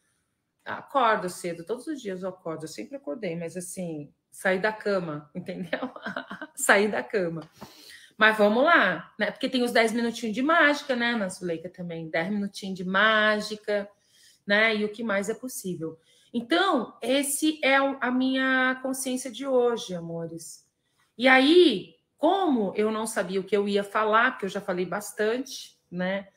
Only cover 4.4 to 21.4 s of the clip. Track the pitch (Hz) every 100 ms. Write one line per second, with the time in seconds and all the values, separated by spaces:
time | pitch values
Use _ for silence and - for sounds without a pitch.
4.4 | 196 185 214 214 208 190 170 147 - 185
5.4 | 180 175 180 - 254 - - - - -
6.4 | 311 - - 208 208 202 262 214 175 160
7.4 | - - - - - - - - 214 214
8.4 | 208 226 311 330 196 165 - - 202 -
9.4 | 262 262 240 208 226 233 233 226 226 214
10.4 | 285 339 294 285 - 240 240 233 190 -
11.4 | 180 165 180 - 175 165 160 165 185 208
12.4 | 196 - 196 185 185 190 214 220 214 214
13.4 | - 214 - 208 202 _ _ _ - _
14.4 | - 202 226 214 208 208 233 196 202 220
15.4 | 254 - 190 160 160 160 _ _ _ 233
16.4 | 233 339 392 285 202 - 233 269 277 -
17.4 | 311 302 269 269 269 269 247 254 262 262
18.4 | 262 262 262 254 262 262 262 254 262 220
19.4 | 277 254 240 226 - 175 170 165 165 165
20.4 | - - _ _ _ _ _ - 254 262